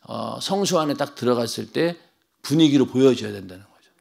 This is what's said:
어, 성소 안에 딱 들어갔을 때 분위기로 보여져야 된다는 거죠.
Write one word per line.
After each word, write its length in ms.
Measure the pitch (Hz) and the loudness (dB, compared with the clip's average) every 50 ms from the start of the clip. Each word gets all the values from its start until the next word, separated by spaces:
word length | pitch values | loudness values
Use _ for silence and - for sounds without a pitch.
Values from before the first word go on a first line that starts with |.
| _ | _
어, 360 | - 117 113 110 113 113 - | -14 -10 -8 -8 -8 -8 -8
성소 380 | - - 190 196 202 - 180 165 | -6 -4 -2 -2 0 0 0 0
안에 140 | 156 147 139 | 0 0 -2
딱 200 | 139 143 139 - | -2 -4 -6 -6
들어갔을 560 | - 123 120 123 120 117 110 - - 110 - - | -2 0 0 2 2 0 -4 -6 -8 -10 -6 -4
때 240 | 135 156 170 175 - _ _ _ _ _ _ _ _ - | -2 -2 -2 -4 -6 _ _ _ _ _ _ _ _ -6
분위기로 440 | - 143 160 160 151 139 139 127 | -2 2 4 4 4 6 4 2
보여져야 460 | - - 127 135 135 123 113 110 107 104 | 2 2 4 4 4 4 2 -2 -8 -10
된다는 320 | 101 95 95 90 92 101 | -12 -14 -16 -18 -20 -20
거죠. 260 | _ _ _ _ _ _ _ | _ _ _ _ _ _ _